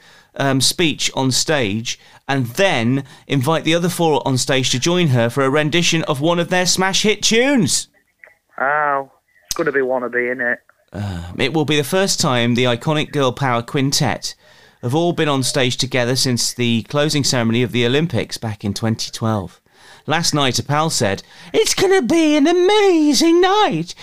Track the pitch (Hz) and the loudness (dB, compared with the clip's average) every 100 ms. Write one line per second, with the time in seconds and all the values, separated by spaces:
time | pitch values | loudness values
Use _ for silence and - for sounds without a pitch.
0 | - - _ - 139 135 127 - 165 104 | -20 -20 _ -4 0 2 0 2 0 0
1 | - - 131 123 - 151 104 107 123 - | -4 -2 -2 0 0 0 0 -2 -6 -10
2 | - - - 139 117 120 196 143 113 135 | -14 -14 -4 -4 -2 0 0 2 0 0
3 | 139 - - 139 127 160 156 170 175 175 | -4 -14 -4 -2 0 0 2 0 0 0
4 | 165 139 135 127 - 135 127 127 170 180 | 0 0 0 -2 0 0 0 0 0 2
5 | 170 127 117 139 135 143 151 170 170 165 | 2 2 2 2 0 2 2 0 0 0
6 | - 135 156 170 175 180 180 - 190 180 | -2 -2 0 0 0 0 0 0 0 0
7 | 214 208 - 220 262 285 131 - - _ | 0 0 2 2 4 2 2 0 -6 _
8 | _ _ - _ _ - 131 147 147 139 | _ _ -20 _ _ -4 -2 0 0 -2
9 | 135 _ _ _ - - 156 135 131 131 | -4 _ _ _ -8 -4 -2 0 0 -2
10 | 120 123 123 127 120 120 _ _ _ 98 | -2 -4 -4 -4 -4 -4 _ _ _ -10
11 | 101 90 87 - 131 156 147 147 143 190 | -8 -8 -10 -4 -2 0 0 0 0 0
12 | 196 - 160 123 117 120 127 120 - 156 | 0 0 0 0 0 2 2 0 -2 -2
13 | 139 147 131 - 135 120 117 143 135 - | -2 0 -2 0 -2 -2 -2 -2 0 0
14 | 135 - - - _ - - _ 123 147 | -2 -2 -8 -14 _ -20 -20 _ -4 0
15 | 175 165 156 135 131 147 123 123 127 131 | 0 0 0 0 0 0 0 0 -2 -2
16 | 120 131 135 117 - - 120 117 104 143 | 0 0 0 0 -2 -2 0 0 0 -2
17 | 151 151 127 127 113 117 120 123 120 139 | 0 0 0 0 2 0 0 0 2 2
18 | 165 110 - - 113 104 104 98 113 110 | 0 -2 -4 -6 -8 -6 -6 -4 -2 -4
19 | - - 113 107 87 - _ _ - - | -6 -4 -2 -2 -6 -14 _ _ -20 -14
20 | - 160 170 151 131 117 - 147 160 - | -4 -2 0 0 0 -2 -2 -2 0 0
21 | 104 98 - - - - 427 - 381 381 | -2 -2 -8 -20 -6 -2 0 0 2 2
22 | 233 330 311 302 294 359 359 427 403 330 | 2 2 2 4 2 2 2 4 4 4
23 | 294 233 330 339 370 415 381 165 175 - | 2 2 4 4 4 2 2 0 -6 -10